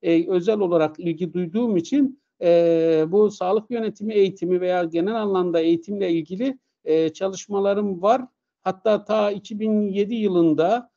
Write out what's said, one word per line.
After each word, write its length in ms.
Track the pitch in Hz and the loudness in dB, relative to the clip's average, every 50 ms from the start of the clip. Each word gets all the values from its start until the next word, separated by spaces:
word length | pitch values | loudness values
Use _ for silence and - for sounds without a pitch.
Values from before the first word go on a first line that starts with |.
| - | 0
e, 280 | 180 170 165 170 - | 2 2 2 2 2
özel 280 | 190 180 175 190 220 208 | 0 -2 0 0 0 0
olarak 400 | 202 175 175 170 156 151 156 - | 0 0 2 2 2 0 -2 -4
ilgi 320 | - 175 165 156 180 170 151 | -6 -6 -4 -4 -6 -6 -4
duyduğum 440 | 175 180 165 160 214 240 240 214 | -6 -6 -4 -2 -2 -2 0 0
için, 440 | 175 165 - - 285 277 269 - _ _ _ _ _ - | 0 -2 0 0 0 0 0 -2 _ _ _ _ _ 2
e, 600 | 175 170 170 170 170 165 165 165 165 165 160 156 160 | 2 4 4 4 4 4 2 2 2 2 2 2 2
bu 220 | 170 208 214 208 | 2 2 2 2
sağlık 400 | 208 - 185 180 196 220 214 _ | 0 -2 -2 0 0 -2 -2 _
yönetimi 440 | 247 233 226 214 214 - 202 214 220 | -6 -4 -4 -6 -6 -6 -8 -2 2
eğitimi 460 | 208 196 190 185 190 - 170 180 180 | 2 2 2 0 -4 -2 -2 0 0
veya 240 | 180 180 180 180 180 | 0 0 0 0 -2
genel 380 | 170 160 165 170 196 226 233 214 | -2 -2 -2 -2 -2 -2 -2 -2
anlamda 380 | 208 190 185 180 180 165 170 | -2 0 0 0 0 0 0
eğitimle 500 | 165 165 170 165 - - 208 202 196 180 | 2 2 2 0 0 -8 -6 -4 -2 -2
ilgili, 480 | 170 170 160 - 185 190 240 277 262 262 _ _ _ _ _ | -2 -2 -2 -6 -6 -4 -4 -4 -4 -6 _ _ _ _ _
e, 240 | - 156 160 160 160 156 | 0 0 2 2 0 -2
çalışmalarım 880 | - 185 196 190 180 - _ 202 196 196 202 202 202 208 208 190 170 175 | -4 -6 -6 -6 -8 -12 _ -4 -2 0 0 0 0 -2 -4 -4 -2 2
var. 200 | 202 233 262 254 254 _ _ _ _ _ _ _ | 2 2 2 0 -6 _ _ _ _ _ _ _
Hatta 420 | 190 185 190 _ 220 214 208 208 | -6 -6 -2 _ 0 0 0 0
ta 260 | - 208 220 208 208 | -2 -2 0 0 0
iki 300 | 202 208 208 - 226 202 | -2 -4 -10 -12 -10 -6
bin 200 | 214 214 214 214 | -2 0 0 0
yedi 340 | 208 202 190 202 202 202 240 | 0 0 0 -2 -2 -2 -2
yılında 760 | 233 214 202 185 175 170 165 156 147 160 175 214 247 247 _ _ | -2 -2 0 2 4 4 4 4 2 2 2 2 0 -2 _ _